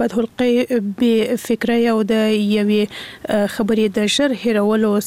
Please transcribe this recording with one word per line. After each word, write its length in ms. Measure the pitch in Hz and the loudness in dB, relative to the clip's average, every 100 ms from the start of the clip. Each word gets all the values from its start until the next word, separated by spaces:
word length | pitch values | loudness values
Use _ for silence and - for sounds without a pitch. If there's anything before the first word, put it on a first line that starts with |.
بدخلقۍ، 500 | 233 202 226 - 247 240 254 247 202 196 | -2 -2 -4 -2 0 2 2 -2 -2 0
بې 160 | 247 226 214 240 - | 2 2 0 -4 -2
فکرۍ 380 | 226 214 233 233 | -2 0 0 2
او 100 | 226 214 | 0 0
د 20 | 220 220 214 | 0 2 0
یوې، 480 | 208 214 208 208 214 - - - - 214 202 - | 0 0 2 2 0 -6 -16 -14 -4 0 0 -2
خبرې 400 | 220 220 214 196 | -2 2 0 0
د 160 | 208 - | -2 0
ژر 200 | 285 220 | 0 0
هېرولو 480 | 233 214 202 220 220 208 | 0 0 2 2 2 0